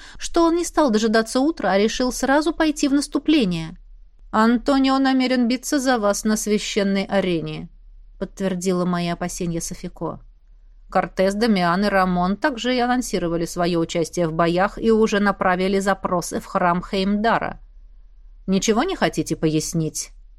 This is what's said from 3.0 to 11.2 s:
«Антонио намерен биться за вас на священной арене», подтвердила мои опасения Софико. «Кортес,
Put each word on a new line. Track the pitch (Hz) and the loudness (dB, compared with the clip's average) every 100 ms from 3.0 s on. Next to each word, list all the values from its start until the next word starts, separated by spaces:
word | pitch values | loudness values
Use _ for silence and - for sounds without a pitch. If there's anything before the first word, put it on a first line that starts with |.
| - 294 - 302 196 165 160 175 - - - - - | -2 -4 2 2 2 -2 -8 -12 -20 -20 -20 -20 -4
«Антонио | 214 226 240 254 269 269 269 | 2 4 2 2 2 2 2
намерен | 269 262 247 254 233 | 2 2 2 2 2
биться | 247 - 294 | 0 -2 0
за | 262 247 | 2 2
вас | 202 202 | 2 0
на | 220 214 | 0 -2
священной | 208 208 - 214 196 196 196 | 0 -2 0 0 0 0 0
арене», | 202 185 170 156 156 170 - - - - - | 0 0 -2 -4 -8 -12 -18 -20 -20 -20 -12
подтвердила | 190 - 190 185 180 180 180 | -12 -6 -4 -2 -2 0 0
мои | 175 170 | -2 -2
опасения | 170 180 - 170 165 | -4 -6 -6 -6 -6
Софико. | - 175 180 - 165 156 - - - - - - - | -8 -10 -12 -10 -10 -10 -16 -20 -20 -20 -20 -20 -4
«Кортес, | 190 180 - | -2 -2 0